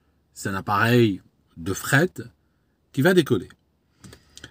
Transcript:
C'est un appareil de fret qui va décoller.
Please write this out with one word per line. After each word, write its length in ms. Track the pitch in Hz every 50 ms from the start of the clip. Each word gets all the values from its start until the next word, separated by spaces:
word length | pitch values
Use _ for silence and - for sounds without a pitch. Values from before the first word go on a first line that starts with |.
| _ _ _ _ _ _
C'est 160 | _ - - 104
un 60 | 95
appareil 680 | 95 90 - 104 98 110 117 120 123 117 107 95 - - _ _ _ _ _ _ -
de 160 | 82 95 92
fret 400 | - - - - 135 170 185 - - - - _ _ _ _ _ _ _ _ _ _ _ _
qui 100 | - 135
va 100 | 131 180
décoller. 380 | 196 180 160 - 123 92 85 - - _ _ _ _ _ _ _ _ _ - - - - _ _ _ - - -